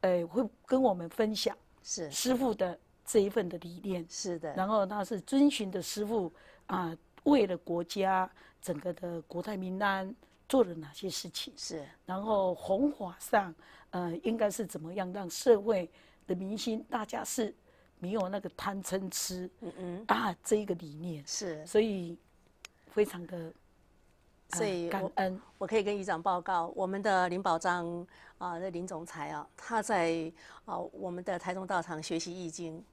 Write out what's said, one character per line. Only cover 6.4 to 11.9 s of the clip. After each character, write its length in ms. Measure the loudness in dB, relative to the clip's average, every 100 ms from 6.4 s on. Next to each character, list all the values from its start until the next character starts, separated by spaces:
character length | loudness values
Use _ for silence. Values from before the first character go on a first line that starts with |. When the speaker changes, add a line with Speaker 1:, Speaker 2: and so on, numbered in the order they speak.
| -20 -20 -4
Speaker 1:
啊， 280 | -2 -2 -6 _ -2
为 240 | 6 6 6
了 80 | 0
国 240 | -2 -4
家 480 | -2 0 2 2 0 -6 -20 _
整 160 | -6 -4
个 100 | -4 -6
的 260 | -6 -6
国 200 | -6 -8
泰 140 | -4 -6
民 260 | -4 0
安 320 | 2 2 -2 -10 _ _ _
做 140 | 6
了 100 | 6
哪 180 | 2 -10
些 160 | -8 -6
事 200 | -6 -8
情。 240 | -8 -10 -10
Speaker 2:
是。 280 | -8 -8 -10